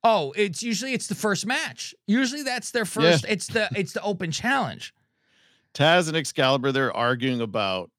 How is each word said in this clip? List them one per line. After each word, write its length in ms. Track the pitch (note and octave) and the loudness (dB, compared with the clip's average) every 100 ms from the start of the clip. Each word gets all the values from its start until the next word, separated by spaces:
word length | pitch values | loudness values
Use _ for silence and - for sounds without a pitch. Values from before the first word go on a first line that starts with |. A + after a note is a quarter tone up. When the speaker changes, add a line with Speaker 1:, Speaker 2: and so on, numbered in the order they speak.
Speaker 1:
Oh, 280 | A#3 A3 C#3+ D3 | 4 4 0 -2
it's 260 | G#3 D#3 | -2 -2
usually, 300 | A#3 G#3 C4 | -4 -4 -2
it's 120 | B3 - | -6 -4
the 60 | |
first 300 | G3 G#3+ G3 G3 | -4 -2 -2 -2
match. 480 | C4+ D#4+ - - - - | -4 -4 -10 -14 -14 -2
Usually 360 | A3 C4 C#4+ | 0 0 -2
that's 280 | C4+ B3 - | -6 -6 -4
their 120 | A#3+ | -4
Speaker 2:
Yeah. 40 | G3+ | -4
Speaker 1:
first, 380 | - E3 E3 - | 2 4 4 2
it's 180 | G#3 - | -4 -2
the, 200 | A#3 G#3 | -2 -2
it's 180 | G#3 F#3 | -2 -4
the 100 | A3 | -4
open 280 | G3 F#3 F3+ | -6 -4 -4
challenge. 640 | D#3 A#3 C4+ E3+ - - _ _ _ _ _ _ _ _ | -4 -2 0 -2 -6 -16 _ _ _ _ _ _ _ _
Speaker 2:
Taz 320 | - D3 F3 D#3+ | 2 6 6 4
and 80 | D#3+ | -2
Excalibur, 540 | D3+ - C3 C3+ C3 | -4 2 4 4 2
they're 240 | C3+ C3 | 2 0
arguing 460 | - A#2+ B2 C3 B2 | 0 0 2 0 -2
about 500 | A2+ G#2+ G2 F#2 F2 | -2 -2 -2 -2 -6